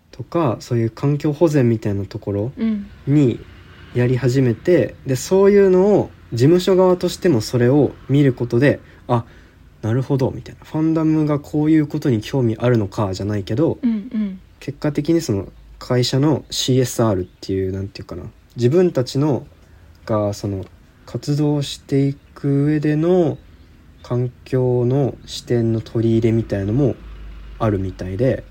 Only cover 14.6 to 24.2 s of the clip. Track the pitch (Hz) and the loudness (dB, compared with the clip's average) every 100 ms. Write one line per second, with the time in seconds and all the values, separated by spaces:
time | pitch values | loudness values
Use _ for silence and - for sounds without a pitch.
14.6 | - - - 147 151 165 160 101 90 - | -14 -6 -4 -2 0 0 0 -4 -6 -12
15.6 | - - - 123 123 131 147 135 - - | -20 -14 -4 -2 0 2 2 0 -4 -6
16.6 | - 127 127 - 113 92 90 _ - 95 | 0 0 0 0 0 0 -4 _ -6 -4
17.6 | 95 95 98 - - 87 101 - _ - | -2 -4 -8 -10 -14 -14 -14 -18 _ -2
18.6 | 120 165 180 139 123 135 151 120 - - | 2 4 2 0 -2 -2 0 -2 -6 -20
19.6 | - - - - - 110 104 101 104 98 | -20 -20 -20 -16 -6 -2 -2 -4 -6 -8
20.6 | 90 - - _ - 123 - 143 147 147 | -10 -18 -20 _ -12 -8 -4 0 0 0
21.6 | 143 - - 139 139 139 - - 143 139 | -4 -10 -4 0 0 -2 -12 -8 -2 0
22.6 | 143 151 151 151 165 185 160 - - - | 2 0 0 0 2 2 2 -2 -10 -20
23.6 | - - - - - 123 | -20 -20 -20 -18 -6 -4